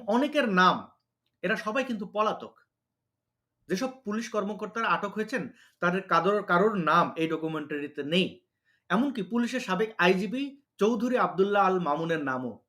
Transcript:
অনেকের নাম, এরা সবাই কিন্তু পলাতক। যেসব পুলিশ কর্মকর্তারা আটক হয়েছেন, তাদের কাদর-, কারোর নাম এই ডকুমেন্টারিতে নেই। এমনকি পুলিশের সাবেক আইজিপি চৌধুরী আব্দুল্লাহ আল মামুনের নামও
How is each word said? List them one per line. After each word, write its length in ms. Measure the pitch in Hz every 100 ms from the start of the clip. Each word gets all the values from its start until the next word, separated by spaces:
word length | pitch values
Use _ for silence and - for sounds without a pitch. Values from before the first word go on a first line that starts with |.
| -
অনেকের 420 | 240 294 294 240
নাম, 400 | 185 180 127 - _ _ _ _ _
এরা 140 | 185 214
সবাই 280 | 220 254
কিন্তু 220 | 254 208 185
পলাতক। 540 | 202 214 - - _ _ _ _ _ _ _ _ _ _ _ -
যেসব 360 | 185 254 -
পুলিশ 260 | 202 214 226
কর্মকর্তারা 580 | 208 202 196 208 233 214
আটক 260 | 170 202
হয়েছেন, 360 | 208 220 247 131 - _ -
তাদের 220 | 175 185
কাদর-, 420 | 185 165 185 208
কারোর 320 | 196 175 214 208
নাম 380 | 151 165 143 165
এই 120 | 160
ডকুমেন্টারিতে 760 | 160 160 156 143 147 143 147
নেই। 400 | 139 180 165 - _ _ _ _ -
এমনকি 320 | 190 285 233
পুলিশের 380 | 180 233 233 254
সাবেক 340 | - 185 220 -
আইজিপি 640 | 180 185 208 254 277 - _ -
চৌধুরী 400 | 202 233 240 240
আব্দুল্লাহ 480 | 185 170 202 202 190
আল 140 | 185
মামুনের 440 | 151 151 165 160
নামও 360 | 139 127 127 98